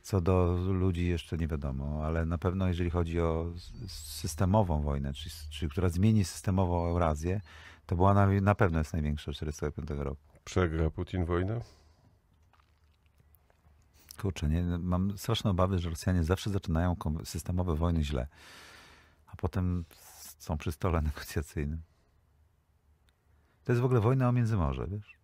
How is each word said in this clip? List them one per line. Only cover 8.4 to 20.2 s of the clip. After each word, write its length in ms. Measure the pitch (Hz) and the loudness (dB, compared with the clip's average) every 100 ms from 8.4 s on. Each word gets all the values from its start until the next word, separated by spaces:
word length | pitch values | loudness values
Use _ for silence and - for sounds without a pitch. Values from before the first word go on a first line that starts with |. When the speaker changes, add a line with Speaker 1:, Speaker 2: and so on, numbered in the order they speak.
| 98 | 4
Speaker 1:
pewno 240 | 101 98 82 | 4 4 2
jest 140 | 78 | 0
największa 380 | 82 76 73 - | -2 -2 -2 -6
od 60 | 73 | -6
czterdziestego 360 | 76 73 76 | -6 -4 -6
piątego 320 | 71 76 71 | -6 -8 -6
roku. 180 | 69 71 _ - | -6 -6 _ -20
Speaker 2:
Przegra 460 | - - 90 80 80 | -4 0 2 2 -2
Putin 340 | - 87 92 | -2 -4 -2
wojnę? 360 | 85 87 92 117 - - _ _ _ _ _ _ _ _ _ _ _ _ _ _ _ _ _ _ _ _ _ _ - - | 0 0 -2 -6 -10 -18 _ _ _ _ _ _ _ _ _ _ _ _ _ _ _ _ _ _ _ _ _ _ -20 -6
Speaker 1:
Kurczę, 280 | 98 - 76 | -6 -2 0
nie, 140 | 80 | 2
mam 560 | 87 87 90 90 98 101 | 2 -2 0 0 0 -2
straszne 320 | - 113 113 | -2 0 2
obawy, 280 | 90 92 95 | 4 4 2
że 120 | 85 | -2
Rosjanie 340 | 80 - 90 | -4 0 2
zawsze 260 | 80 95 - | 2 0 0
zaczynają 460 | 98 - 80 90 85 | -4 0 2 2 0
kom-, 280 | - 78 | -2 -4
systemowe 500 | - 82 - 90 90 | -6 -8 -4 -2 0
wojny 300 | 78 85 82 | 2 2 2
źle, 220 | 71 67 65 - - - - - - - - _ - | 0 -2 -4 -10 -20 -20 -20 -20 -20 -20 -20 _ -20
a 100 | - | -6
potem 480 | 95 95 92 90 85 | -4 0 0 -2 -6
s-, 460 | - - - | -16 -20 -20